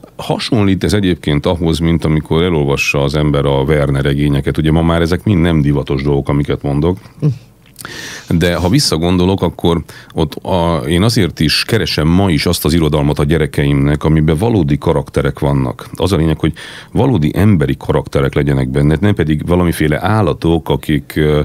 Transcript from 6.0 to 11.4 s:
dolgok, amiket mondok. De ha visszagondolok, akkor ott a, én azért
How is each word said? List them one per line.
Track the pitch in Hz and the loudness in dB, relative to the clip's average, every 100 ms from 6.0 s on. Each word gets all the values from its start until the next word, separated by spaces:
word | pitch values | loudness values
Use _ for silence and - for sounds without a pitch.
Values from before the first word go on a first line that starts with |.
dolgok, | 69 69 69 | 0 0 0
amiket | 71 71 67 | -2 -2 -2
mondok. | 73 71 82 95 - - 151 117 - - _ - - - - - - | -2 0 0 -2 -8 -4 -4 -4 -10 -20 _ -20 -16 -14 -14 -14 -4
De | 87 87 | 0 2
ha | 80 90 | 0 2
visszagondolok, | 139 - 80 87 90 90 98 | 2 0 0 0 2 2 2
akkor | 87 - 85 85 - - - | -2 -2 0 0 -4 -14 -12
ott | - 78 | -4 -4
a, | - - 90 85 82 64 | -4 -4 0 0 -2 0
én | 87 | 2
azért | 110 113 82 - | 2 2 -2 0